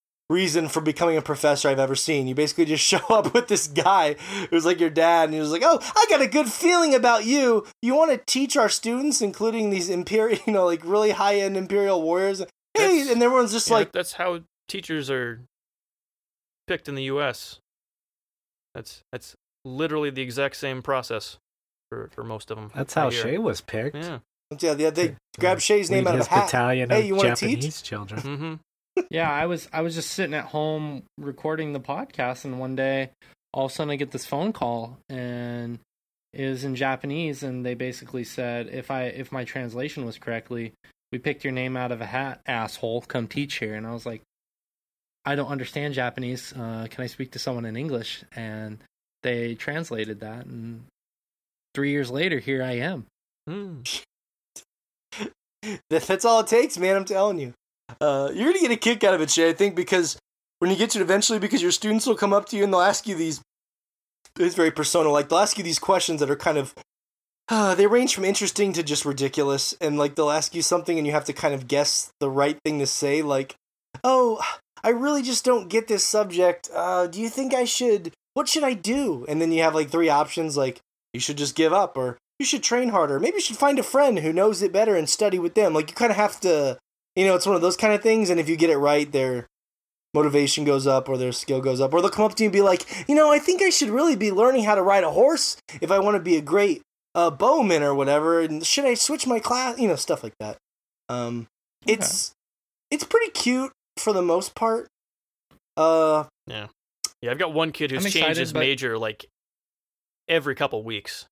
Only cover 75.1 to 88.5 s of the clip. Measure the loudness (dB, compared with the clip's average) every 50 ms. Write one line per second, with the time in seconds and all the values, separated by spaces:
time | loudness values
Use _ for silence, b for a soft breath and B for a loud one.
75.1 | 0 0 0 -2 -2 0 2 2 2 2 0 0 -2 -2 0 0 0 0 0 0
76.1 | 2 0 0 0 2 2 4 4 2 0 -4 -8 -6 -4 -2 0 0 0 0 -2
77.1 | -2 -6 -8 -6 -4 -4 -4 0 0 0 0 0 0 0 2 2 2 2 0 -4
78.1 | -14 _ _ _ -4 -4 -2 0 0 0 0 0 -2 -2 -2 -2 -2 0 0 -2
79.1 | -2 -4 -4 -4 -2 0 0 2 2 4 4 4 4 2 0 0 2 2 4 4
80.1 | 4 4 2 0 -2 -4 -4 -2 0 0 -2 -2 -2 -8 _ _ _ _ _ _
81.1 | -10 -6 -6 -6 -4 -4 -4 -2 0 2 2 4 4 4 2 2 -2 -4 -4 -4
82.1 | -6 -8 _ _ _ -6 -2 -2 -2 -2 0 0 0 0 2 2 2 2 2 2
83.1 | 2 0 0 0 0 -2 -4 -4 -2 2 2 2 2 2 0 0 2 4 4 4
84.1 | 4 2 0 0 2 4 4 2 2 2 0 0 2 2 4 4 4 2 2 0
85.1 | 0 2 2 2 2 0 -2 0 2 4 4 4 4 2 0 -2 -2 0 0 2
86.1 | 2 2 2 0 0 0 2 2 4 4 2 0 -2 -6 _ _ _ _ _ _
87.1 | 0 2 4 4 4 4 4 2 2 4 4 2 2 2 2 2 2 4 2 2
88.1 | 2 4 4 2 2 2 0 0